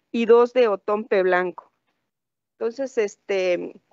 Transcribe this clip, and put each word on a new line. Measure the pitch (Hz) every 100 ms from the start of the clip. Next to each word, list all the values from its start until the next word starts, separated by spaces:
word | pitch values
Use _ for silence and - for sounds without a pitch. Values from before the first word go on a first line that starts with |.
| _
y | 233 226
dos | 233 240
de | 254 233
Otompe | 196 - 208 220 202
Blanco. | 185 180 180 - - _ _ _ _ _ _ _ _
Entonces, | - 226 233 269 -
este, | 202 - - 196 180 - 180 - _